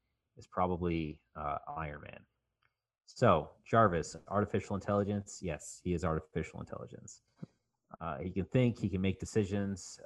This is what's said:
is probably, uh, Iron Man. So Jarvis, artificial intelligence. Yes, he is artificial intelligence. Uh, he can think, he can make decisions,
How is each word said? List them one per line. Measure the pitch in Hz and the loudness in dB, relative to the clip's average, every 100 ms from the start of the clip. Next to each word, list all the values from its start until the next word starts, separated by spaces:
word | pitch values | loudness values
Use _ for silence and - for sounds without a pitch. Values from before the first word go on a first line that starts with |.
| _ _ _ - | _ _ _ -20
is | - | -8
probably, | - 92 87 87 82 78 76 _ | 0 0 2 0 0 -2 -8 _
uh, | 80 76 - - 73 | -8 -4 -4 -6 -8
Iron | 78 73 | -8 -8
Man. | - - - _ _ _ _ _ _ _ - | -14 -18 -20 _ _ _ _ _ _ _ -20
So | - 117 82 73 - | 4 6 6 4 -10
Jarvis, | - 117 107 85 73 - - | 2 6 6 4 -2 -8 -4
artificial | 98 101 101 - 98 | 0 0 -2 -2 -4
intelligence. | - 104 101 104 101 - | 0 0 2 -2 -6 -8
Yes, | 92 76 - - | -6 -6 -10 -8
he | 90 | -2
is | 85 | 0
artificial | 85 78 - 82 78 - | 0 -2 -4 -6 -6 -8
intelligence. | - - - - - - _ _ - _ _ _ _ - | -12 -12 -12 -16 -18 -20 _ _ -20 _ _ _ _ -10
Uh, | 82 69 | -8 -6
he | 90 | -6
can | 92 87 | -4 0
think, | 127 120 104 | 4 4 2
he | 101 | -2
can | 92 | 0
make | 95 92 | 0 0
decisions, | - 110 98 101 98 95 - - | -2 0 0 0 -2 -4 -10 -14